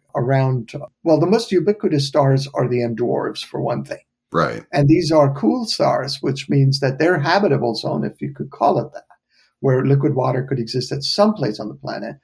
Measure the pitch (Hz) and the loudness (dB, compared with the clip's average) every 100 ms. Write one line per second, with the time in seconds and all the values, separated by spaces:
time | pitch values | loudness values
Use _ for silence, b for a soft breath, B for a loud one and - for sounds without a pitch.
0 | _ 143 131 135 131 127 110 139 - _ | _ -4 0 2 2 -2 -6 -12 -14 _
1 | 165 151 175 226 - 180 165 208 190 147 | 0 2 4 2 2 0 2 0 0 0
2 | - 156 139 135 139 143 123 120 120 113 | 0 2 4 2 0 -2 -2 0 -2 -2
3 | 120 131 - - - 127 - 139 - - | -2 -2 -4 -8 -10 -6 -4 -4 -6 -12
4 | _ _ _ 80 71 57 - 143 143 170 | _ _ _ -2 -2 -4 -4 2 4 4
5 | 156 160 139 139 220 247 226 - 135 120 | 4 4 4 2 0 0 -2 -2 0 0
6 | 123 - 151 139 - 143 135 135 131 139 | -2 -4 -4 -4 0 4 4 2 0 0
7 | 160 170 160 190 202 139 120 110 - - | 2 2 2 2 2 2 0 -2 -4 -4
8 | - - 139 - - - - 147 - - | -4 -6 -10 -8 -12 0 2 2 -2 -10
9 | - _ _ _ _ _ 135 131 135 139 | -20 _ _ _ _ _ 0 2 4 2
10 | 147 127 127 131 - 127 113 127 - 139 | 2 0 -2 -2 -2 -4 -4 -6 -6 -6
11 | - - 214 214 120 104 110 - - - | -2 2 2 2 -4 -4 -10 -12 -10 -10
12 | 110 - | -10 -14